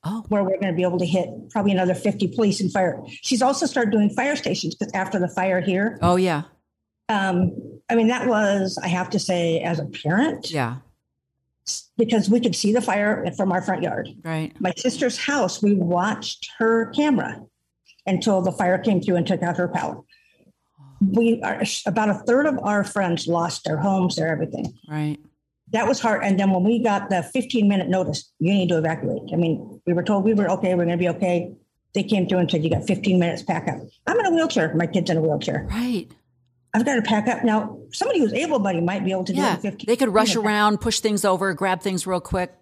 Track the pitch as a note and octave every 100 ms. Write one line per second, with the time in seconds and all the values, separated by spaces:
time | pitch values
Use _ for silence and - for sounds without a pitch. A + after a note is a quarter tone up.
0 | D#3 A3 G#3+ G#3 F#3+ F#3+ G3 E3+ F3+ F3
1 | F3 F3+ - - - A3+ G3+ F#3 F3+ F3+
2 | G#3 G3 F#3+ - G#3+ F#3+ F#3 G3+ F#3 -
3 | - - - B3 B3+ C#4 E4 - A#3 G#3+
4 | G#3 G#3+ C4 D4 - D#3+ E3+ - G3 F#3
5 | F#3+ G3+ F3 - F#3 F#3 F3+ F#3 G#3 G3
6 | E3+ F3+ F#3 D3+ D#3+ _ _ _ _ _
7 | _ G#3+ F#3+ F3+ F#3 - - - _ A#3
8 | A3 B3 B3 G#3+ G#3 G3 F#3+ - - F3+
9 | F3+ G#3 - F3+ E3+ E3 E3+ E3 D3 -
10 | D3 F#3 D4+ - - D#3+ A#2+ C3 _ _
11 | _ _ _ _ _ _ - - - -
12 | A3+ A3+ F#3+ A#3 A#3 F3 G3+ A3+ - G3+
13 | G#3 G#3+ G3 - F#3+ F3+ F#3 F#3 E3+ -
14 | - - E3 D#3+ D#3 - F#3 F3 B3+ -
15 | C4 - - C#4+ F#3 - G#3 G3+ E3+ F3
16 | F#3+ - - - - - A3+ A3+ A3+ -
17 | D4+ B3 C#3+ - - _ _ _ _ _
18 | - F#3 A3 G3 F3+ - F3+ F#3 A3+ F#3+
19 | G3+ F3 E3 F3+ F3 F3 F3 - - -
20 | - _ _ _ _ _ _ _ - -
21 | G3 F#3+ A#3 A3+ - - G#3+ - - F#3+
22 | G#3+ G3+ - A#3+ D4+ C#4 G3+ G#3 G3+ -
23 | F#3 E3+ - E3+ E3+ - - D#3 F3+ F#3+
24 | F3+ - D#3+ D#3 D#3+ - - - - D3+
25 | D3+ D3 - _ _ _ _ A3 G#3 C#4
26 | A#3+ G#3 G3+ F#3+ G3 F#3+ F#3+ A#3 A#3+ G3+
27 | G3+ F#3 E3 C4 B3 A#3+ G3+ G3+ - F#3+
28 | F3 D3+ - _ E3 G3+ F3+ E3+ D#3 D#3+
29 | - - - E3 E3 D#3 - - - F3
30 | F3+ G3+ G3 G#3+ F#3+ F#3 F#3+ F3+ E3+ E3+
31 | F3 E3 F#3 F3 F3 - _ _ _ -
32 | G3 G#3 F3+ F#3 F3 E3 D#3 E3 - F#3+
33 | G#3 F3+ E3+ - - E3 D#3+ C#3 - _
34 | - A4 G4+ E4 D#4+ - D#3+ D#3 E3+ F#3+
35 | E3+ E3 D#3 D3 - D3 - G#3 B3 A3
36 | - - _ _ _ _ _ A3 B3 C4
37 | G#3+ G#3+ G#3 A#3+ A#3+ G#3+ G#3+ - - -
38 | A4 A4 A#3 A3 D#4+ B3+ G3 F3 E3+ G3
39 | F#3+ F#3+ F#3 G3 C4 F3+ G#3 - - A#3
40 | B3+ G3+ A3 A3+ G#3+ G#3 G#3 G#3 A3+ A3
41 | A3 G#3 G3+ F#3 G3 E3+ G3 F#3 G3+ F#3
42 | F#3 F3+ F3 F#3+ F3+ -